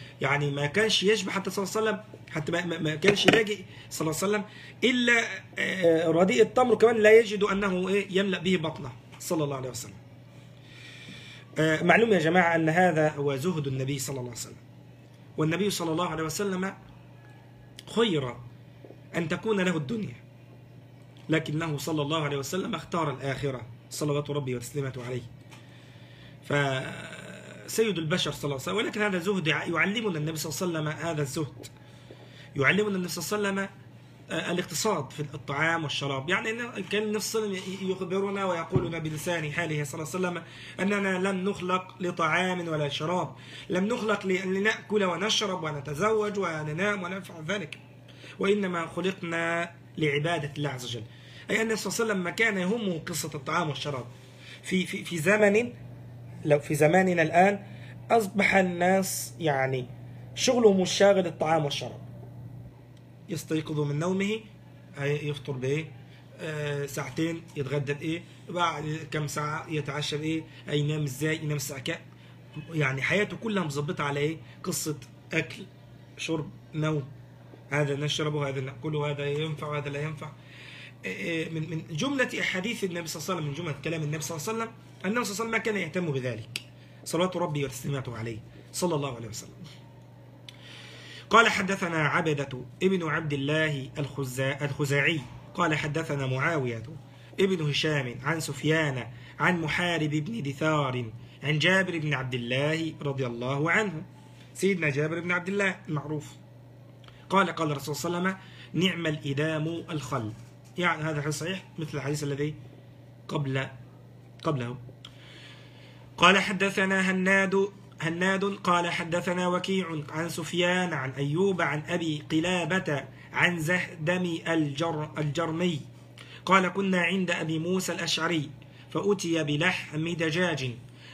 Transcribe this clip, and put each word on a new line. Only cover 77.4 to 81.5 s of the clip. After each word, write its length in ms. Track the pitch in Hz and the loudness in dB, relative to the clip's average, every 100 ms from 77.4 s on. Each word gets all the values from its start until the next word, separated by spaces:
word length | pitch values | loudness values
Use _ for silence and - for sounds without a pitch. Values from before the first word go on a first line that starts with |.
| - - - | -20 -20 -4
هذا 260 | 143 143 139 | 0 0 0
نشربه، 520 | 147 147 151 147 139 | -2 0 0 0 -2
هذا 120 | 135 | -2
نأكله، 500 | 131 123 151 151 147 | -6 -6 -4 -2 -2
هذا 160 | 139 143 | -2 -2
ينفع 400 | 143 160 151 151 | -2 -2 -4 -4
وهذا 220 | 147 143 | -4 -4
لا 140 | 143 | -4
ينفع. 280 | 151 151 151 - - - - - - - 190 | -6 -8 -12 -14 -20 -20 -18 -18 -18 -12 -10
آه، 420 | 190 190 165 | -6 -4 -2
من، 220 | 160 | -2